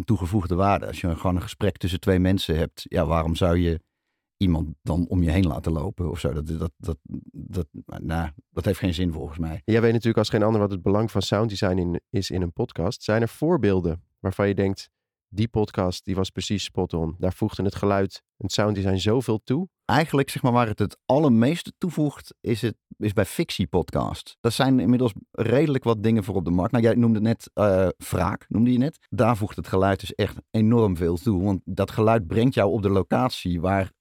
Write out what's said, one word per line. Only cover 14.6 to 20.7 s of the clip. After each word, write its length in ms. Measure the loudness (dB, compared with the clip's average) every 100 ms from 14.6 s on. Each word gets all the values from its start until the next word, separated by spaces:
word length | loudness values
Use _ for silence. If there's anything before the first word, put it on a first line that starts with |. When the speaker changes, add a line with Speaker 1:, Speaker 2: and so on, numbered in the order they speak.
| 0 -2 -10 _ _ _ _
Speaker 2:
die 200 | -4 -2
podcast 560 | 0 -2 0 -2 -2
die 100 | -6
was 160 | -4 -4
precies 340 | -4 -4 -4
spot 300 | -4 -4 -4
on. 200 | -2 -4 -2
Daar 140 | -4
voegde 300 | -2 -4 -2
het 120 | -4
geluid, 480 | 0 0 2 0 -4 _ _
het 160 | -6
sounddesign 440 | -2 0 0 0 0
zoveel 440 | 2 0 0 -4
toe. 240 | -2 -4 -4 _
Speaker 1:
Eigenlijk, 460 | -2 0 2 0 -2
zeg 120 | -2
maar, 100 | 0
waar 140 | 2
het 120 | 0